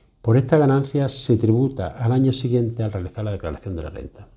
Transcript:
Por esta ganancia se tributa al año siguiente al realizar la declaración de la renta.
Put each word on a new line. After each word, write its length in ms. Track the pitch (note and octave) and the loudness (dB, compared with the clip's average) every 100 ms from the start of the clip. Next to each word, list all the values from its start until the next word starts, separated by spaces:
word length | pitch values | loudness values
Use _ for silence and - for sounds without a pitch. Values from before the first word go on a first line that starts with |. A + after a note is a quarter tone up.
| _ _ | _ _
Por 140 | - B2 | 2 2
esta 200 | A#2+ D#3+ | 4 4
ganancia 520 | C#3 C3+ C#3 C#3+ C#3 | 4 2 0 -2 -2
se 280 | - - A2 | -4 0 2
tributa 520 | A2 A2+ C3 C3+ F2+ | 4 2 2 -2 -8
al 240 | - A#2 | -2 0
año 180 | C3 C3 | 2 2
siguiente 540 | - B2+ B2 A#2 A2+ | 0 -2 0 0 -2
al 80 | G#2+ | -4
realizar 320 | G2+ F2 - | -4 -8 -6
la 80 | G#2+ | -6
declaración 420 | G2 E2 D2+ G2+ | -6 -8 -8 -8
de 80 | E2+ | -8
la 80 | D#2 | -10
renta. 380 | F#2+ F2+ - G2 | -12 -14 -18 -20